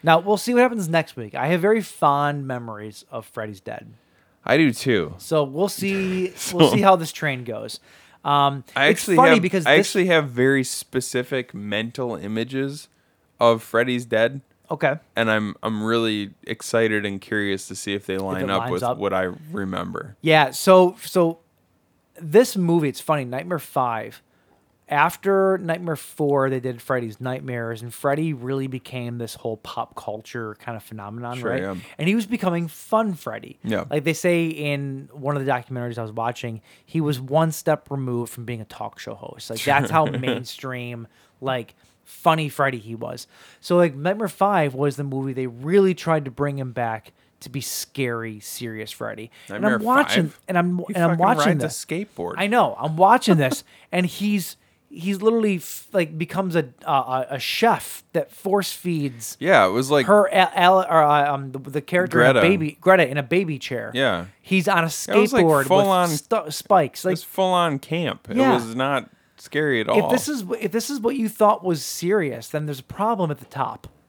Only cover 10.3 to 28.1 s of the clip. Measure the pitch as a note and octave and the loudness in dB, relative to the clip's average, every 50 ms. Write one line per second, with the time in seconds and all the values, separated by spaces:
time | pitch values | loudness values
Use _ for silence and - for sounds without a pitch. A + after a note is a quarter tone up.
10.3 | A#2+ A#2+ B2+ C3+ C#3 C3+ B2+ - - - - _ - C3 B2 - - B2 B2 - | 0 2 4 4 4 2 0 -2 -6 -10 -12 _ -6 -4 -4 -2 -4 -4 -4 -2
11.3 | D3 C3 B2 - - G2 G2+ G#2 G#2 G#2 A2 A#2 A#2 - B2+ B2 A2 D#2 E2+ G2+ | -4 -6 -6 -8 -12 -12 -8 -4 -4 -4 -4 -4 -6 -6 -6 -6 -6 -8 -6 -6
12.3 | A2 A2 A#2 B2+ C3+ C3 C3+ C#3 C#3+ D3 - _ _ _ _ _ _ _ _ _ | -4 -4 -4 -4 -4 -4 -4 -4 -6 -12 -18 _ _ _ _ _ _ _ _ _
13.3 | _ _ A#2 A#2 A#2 A2+ - - - A2+ A#2+ B2+ B2 A#2+ A#2+ A#2 A#2 G#2+ A2+ B2 | _ _ 4 4 4 4 0 -2 0 0 0 2 -2 -4 -4 -2 2 2 2 2
14.3 | C#3 C#3 _ _ _ _ _ _ E3+ D3 - C#3+ C#3 D#3 _ _ _ A2+ A#2 A2+ | 0 -6 _ _ _ _ _ _ -6 -2 0 0 0 -2 _ _ _ -2 0 2
15.3 | G#2+ G#2+ G#2+ G#2 G2+ - - A2 A2 G#2+ G#2+ A2 A2+ A#2 A2+ A2 G#2+ G#2 G2+ G2+ | 2 0 0 -4 -10 -8 -6 -6 -4 -4 -2 0 0 0 0 0 -2 -4 -6 -10
16.3 | - _ - - - _ - - - A2+ A2+ A2 G#2+ G#2+ G2+ G#2 G2 F#2+ - - | -14 _ -12 -12 -12 _ -8 -2 0 2 2 2 2 0 -2 -4 -6 -6 -6 -2
17.3 | A2 G#2+ G2+ G2+ G2 G2 - - F#2+ - - G#2 G2 G2+ F#2+ - F#2+ F#2+ F#2+ F#2+ | -2 0 0 0 -2 -4 -6 -10 -12 -10 -6 -4 -6 -6 -4 -4 -6 -4 -4 -4
18.3 | F#2 F#2 F#2 F#2+ G2 F#2+ A#2 B2+ F#2 F2+ A2 A#2+ B2 - G2+ G2 F#2+ F#2+ F#2 F2+ | -4 -4 -2 0 0 -2 -2 -2 -4 -2 -2 -4 -4 -2 -2 -2 0 0 -2 -2
19.3 | F2+ - D#3 D3+ D#3+ G2+ G2 F#2+ F#2 F#2+ F#2 F#2 - - - - - _ - D#3+ | -6 -10 -14 -10 -8 -6 -6 -4 -6 -6 -6 -8 -10 -10 -12 -12 -16 _ 0 4
20.3 | D#3 D#3 D3 C3 C3 - - G3 F#3 F#3 F#3 F3+ F#3 - - - - F#3 E3+ E3 | 6 6 4 4 0 -2 6 8 8 8 8 6 2 -4 -16 -2 2 2 2 2
21.3 | E3+ _ _ _ _ _ _ _ _ _ _ _ _ _ _ _ _ - E3+ D#3 | 0 _ _ _ _ _ _ _ _ _ _ _ _ _ _ _ _ -14 -10 4
22.3 | D3 G#3 B3+ B3 - G3 F3+ E3+ E3+ E3+ D3+ C#3 - - - - D#3 D3 C3 B2 | 4 4 4 6 2 -2 0 2 2 2 2 0 -4 -6 -4 -2 -2 -2 -2 -4
23.3 | B2 C3 E3 F3 F3+ D3+ - - - D3 B2+ A#2+ A#2 A2 A2 A2 A2 - _ _ | -6 -8 -6 -6 -6 -6 -8 -6 -2 -2 -2 0 -2 -4 -6 -10 -14 -20 _ _
24.3 | _ _ _ _ _ _ _ _ _ _ _ - D3 C#3+ D3+ E3+ - - - G3 | _ _ _ _ _ _ _ _ _ _ _ -2 2 2 2 2 2 -2 0 2
25.3 | G3 G3 F#3+ F#3+ F#3+ F#3 G3 E3 E3 E3+ F3+ E3+ D#3 - - - - - D#3 C#3+ | 2 4 4 2 2 0 -2 -4 -4 -4 -2 -6 -6 -6 -8 -16 -6 -2 0 2
26.3 | C#3+ C#3 C3+ C3+ C3+ C3 A#2+ B2+ B2 A#2 - - C3+ B2+ A#2+ A2+ A2 _ B2+ B2+ | 2 2 2 2 0 -2 -4 -6 -8 -8 -4 -2 -2 -2 -2 -6 -10 _ -8 -8
27.3 | C3 C3+ C#3+ C3 B2 A#2+ A#2 A2+ A#2 A2 A2+ A#2+ - - - C#3+ | -8 -8 -8 -8 -8 -6 -6 -6 -8 -8 -10 -14 -14 -4 -2 0